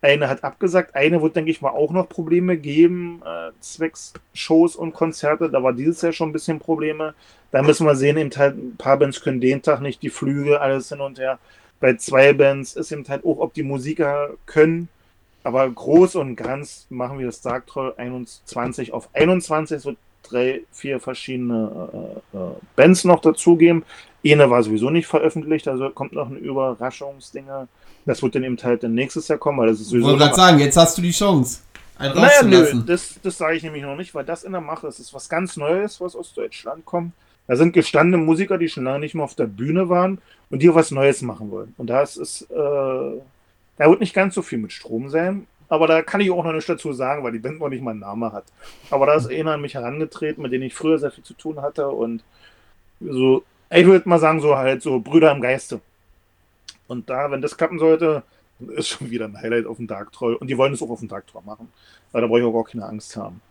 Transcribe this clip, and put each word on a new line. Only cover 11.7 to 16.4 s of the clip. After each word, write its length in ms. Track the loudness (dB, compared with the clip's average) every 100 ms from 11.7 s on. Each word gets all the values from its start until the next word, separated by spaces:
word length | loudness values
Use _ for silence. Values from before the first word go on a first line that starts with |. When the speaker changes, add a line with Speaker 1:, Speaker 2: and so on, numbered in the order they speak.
| _
Speaker 1:
Bei 160 | 2 2
zwei 380 | 0 6 6
Bands 420 | 6 4 2 -8 -10
ist 160 | -10
eben 160 | -10 -10
halt 160 | -6
auch, 140 | -4 -2
ob 160 | -4
die 80 | -6
Musiker 720 | -6 -6 -6 -4 -2 -2 -6 -10
können. 460 | -4 4 4 4 -6 _ _ _ _ _
Aber 260 | -4 0 0
groß 480 | -2 4 6 6 4
und 200 | -6
ganz 500 | -8